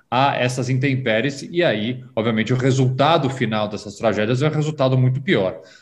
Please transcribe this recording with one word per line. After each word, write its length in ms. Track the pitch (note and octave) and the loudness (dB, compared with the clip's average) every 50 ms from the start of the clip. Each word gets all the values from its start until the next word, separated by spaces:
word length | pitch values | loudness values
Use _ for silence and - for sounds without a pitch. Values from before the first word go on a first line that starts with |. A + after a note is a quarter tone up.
| _ _ | _ _
a 260 | A#2+ B2 C#3 C#3 G#2+ | 0 2 2 2 2
essas 320 | G#2+ B2 B2+ B2+ C#3 B2+ B2+ | 2 0 -2 -2 -2 -2 -2
intempéries, 760 | C3 C3 C3+ C#3+ C3 B2+ B2+ A#2+ A2 A2 A#2+ C#3+ C3+ - E3+ | 0 0 0 0 0 0 0 0 0 2 0 -2 -4 -6 -10
e 200 | - E3+ E3+ F3 | -6 -2 0 0
aí, 400 | D3 A2 G#2+ G#2 A#2 B2+ C3 - - _ | 2 0 0 -2 -6 -6 -8 -12 -8 _
obviamente, 360 | A2+ G#2+ A#2+ A2 A2 A2 G2+ B2+ | -4 -2 0 0 0 0 0 0
o 40 | |
resultado 760 | B2 B2+ C3+ B2+ C3+ C3 B2+ C3 C3 C#3 D3+ E3+ E3+ D3+ - | 0 2 2 2 2 2 2 2 2 2 4 4 2 2 0
final 380 | C3 - B2 G#2+ A2 G#2+ G#2+ G2+ | -2 -2 -2 -2 -2 -2 -4 -4
dessas 260 | G#2 G2 - G#2 - | -6 -8 -10 -12 -8
tragédias 480 | - A2+ A2 G2 G#2 G#2+ G#2+ B2+ B2+ D3 | -2 0 0 0 0 0 0 0 0 0
é 60 | D#3 | 0
um 40 | - | 0
resultado 460 | D3+ D3 D#3 D#3 - C3+ C3 C3 B2+ | -2 -2 -2 -2 0 0 2 4 4
muito 220 | B2+ B2+ B2+ C#3+ | 4 2 2 0
pior. 400 | - - E3 A2+ F#2+ F#2 - - - - - - | 0 0 0 2 2 0 -4 -6 -12 -20 -20 -20